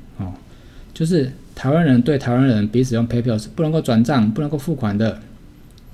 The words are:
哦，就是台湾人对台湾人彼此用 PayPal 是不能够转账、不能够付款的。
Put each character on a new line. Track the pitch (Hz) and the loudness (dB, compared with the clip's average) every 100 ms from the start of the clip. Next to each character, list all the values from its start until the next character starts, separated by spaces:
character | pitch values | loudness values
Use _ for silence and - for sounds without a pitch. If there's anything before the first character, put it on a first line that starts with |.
| - - | -20 -12
哦， | 95 90 - - - - - | -12 -12 -20 -20 -20 -20 -16
就 | - 165 | -6 0
是 | 180 131 - - | 0 0 -6 -18
台 | - 160 | -6 0
湾 | 160 165 | 2 4
人 | 123 | 4
对 | 123 139 | 4 0
台 | 127 | 0
湾 | 123 135 | 2 2
人 | 107 104 | 2 0
彼 | 120 | 0
此 | 131 113 | 0 0
用 | 117 | 0
PayPal | 120 123 107 | -2 0 -2
是 | - | -4
不 | - | -4
能 | 156 | -2
够 | 160 | 0
转 | 151 113 | 2 2
账、 | 120 139 107 | 2 2 2
不 | 113 | 0
能 | 147 | -4
够 | 147 | -4
付 | 175 | -4
款 | 147 107 101 | -4 -2 0
的。 | 110 - - - - - - - - | -2 -4 -14 -20 -20 -20 -20 -20 -20